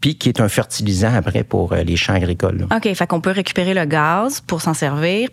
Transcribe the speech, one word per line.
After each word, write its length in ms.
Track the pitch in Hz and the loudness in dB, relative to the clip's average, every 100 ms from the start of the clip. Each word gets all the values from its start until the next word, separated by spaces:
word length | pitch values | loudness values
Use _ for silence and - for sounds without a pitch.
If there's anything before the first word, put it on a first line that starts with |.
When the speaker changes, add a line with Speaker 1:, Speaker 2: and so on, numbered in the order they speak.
Speaker 1:
puis 140 | 147 160 | -2 0
qui 100 | 127 | 0
est 120 | - | 2
un 80 | 107 | 2
fertilisant 640 | - - - 104 92 110 | 0 -2 -2 0 2 2
après 300 | 120 85 104 | 2 0 -2
pour, 280 | - 95 87 | -2 -2 0
euh, 100 | 87 | 0
les 120 | 85 87 | 0 0
champs 200 | - 98 | 0 0
agricoles, 500 | 90 87 95 92 92 | 0 0 0 -2 -2
là. 100 | 226 | 0
Speaker 2:
OK, 140 | 220 | 0
fait 140 | 185 175 | 0 0
qu'on 140 | 175 | 0
peut 80 | 185 | 0
récupérer 460 | 190 180 - 180 190 | -2 -2 -2 0 0
le 100 | 160 | 0
gaz 560 | 156 151 175 240 277 | 2 2 2 0 -4
pour 200 | - 165 | -6 -4
s'en 120 | 165 | -2
servir, 560 | 156 147 143 165 196 254 | 0 -2 0 0 0 -2